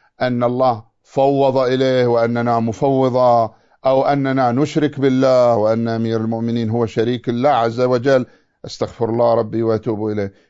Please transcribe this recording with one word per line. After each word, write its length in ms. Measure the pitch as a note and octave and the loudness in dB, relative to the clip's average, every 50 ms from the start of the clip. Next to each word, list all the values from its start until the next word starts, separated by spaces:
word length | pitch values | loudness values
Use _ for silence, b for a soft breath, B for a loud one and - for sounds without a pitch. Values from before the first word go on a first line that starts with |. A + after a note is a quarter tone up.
| b b b - | b b b -4
أن 240 | B2+ B2+ B2 A#2+ B2 | -4 -2 -2 0 -2
الله 400 | A#2+ B2 B2 C3 B2+ A#2 G#2+ - _ _ _ | -2 0 0 0 0 0 -2 -6 _ _ _
فوض 560 | _ _ - C#3 C3+ C#3 C#3+ C3+ C#3 C3+ B2+ C3+ | _ _ -2 0 0 2 2 2 2 2 2 2
إليه 480 | C3 B2 C3 C3 C3 C3 B2+ B2+ B2 | 0 0 0 0 0 2 2 2 2
وأننا 540 | A#2+ A#2 A#2 A#2 A#2 A#2+ A#2+ A#2 A#2+ A#2 A#2 | 2 2 2 0 0 0 -2 0 0 0 0
مفوضة، 920 | A2+ A#2 A2 - C#3+ C#3 C3+ C3 C3 C3 A#2+ B2+ B2+ B2 A#2+ A#2 A2+ G#2+ - b b b b b b | -2 -2 -4 -2 -2 0 0 2 0 0 2 2 4 4 4 4 2 0 -4 b b b b b b
أو 160 | C3 C3+ C3+ | 0 2 2
أننا 500 | C3+ - C#3+ C#3+ C3+ C3+ C3 C3+ B2+ A#2+ | 2 2 0 0 0 -2 0 0 0 0
نشرك 480 | A#2 C3 D3+ D3 - E3 D3 C#3+ D3 C#3 | 0 0 -2 -2 -2 -2 -2 -2 -2 0
بالله 560 | C3+ C3+ C3 C3 C3+ C3 B2+ B2+ B2 A#2+ A#2 | 0 0 2 2 2 2 4 4 4 4 2
وأن 320 | A2 G#2+ G#2+ A2+ A2+ A#2 A#2 | 2 2 0 0 0 -2 -2
أمير 320 | A2+ A2+ A2+ A2+ A2+ A2+ | -2 -2 -2 -2 -2 -2
المؤمنين 500 | A2 A2+ A#2 A2+ A#2 A#2 A#2 A#2+ A2+ G#2+ | -2 -4 -4 -4 -4 -2 -2 -2 -2 -2
هو 160 | A2+ A#2+ A#2 | -2 -2 -2
شريك 420 | G#2+ - A#2+ A2 A#2+ B2 A2+ - C3+ | -2 0 -2 0 0 -2 -4 -4 -4
الله 220 | A#2+ A#2+ C3 D3 | -2 0 2 2
عز 300 | C#3 A#2 A#2 A#2 A2+ A#2+ | 2 2 0 0 0 0
وجل، 460 | B2+ B2+ B2+ A#2+ A#2 C#3 C3+ B2+ B2 - b b b b b b b | 0 0 0 0 2 2 2 2 0 -2 b b b b b b b
استغفر 460 | A#2+ - - A2 G2+ - - A2+ G#2+ | -14 -8 -8 -8 -6 -6 -4 -4 -2
الله 240 | A2+ A#2 A#2+ A#2+ A#2 | 0 0 2 2 2
ربي 280 | A#2 A2+ G#2+ A2 A2+ | 2 0 -2 -4 -2
وأتوب 440 | A#2 A2+ A2 G#2+ - B2 A2 G2+ G#2+ G#2+ | -2 0 -2 -2 -2 -4 -4 -4 -4 -4
إليه. 240 | G#2 G#2 G2 G2 - b b | -4 -4 -6 -8 -10 b b